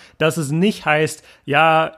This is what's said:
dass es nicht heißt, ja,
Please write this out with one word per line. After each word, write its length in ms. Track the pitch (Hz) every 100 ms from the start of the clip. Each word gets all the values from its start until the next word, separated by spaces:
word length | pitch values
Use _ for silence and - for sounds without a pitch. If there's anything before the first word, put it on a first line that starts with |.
| - -
dass 180 | 156 160
es 160 | 139
nicht 340 | 156 196 - -
heißt, 380 | 254 233 - - _
ja, 500 | - 143 160 160 160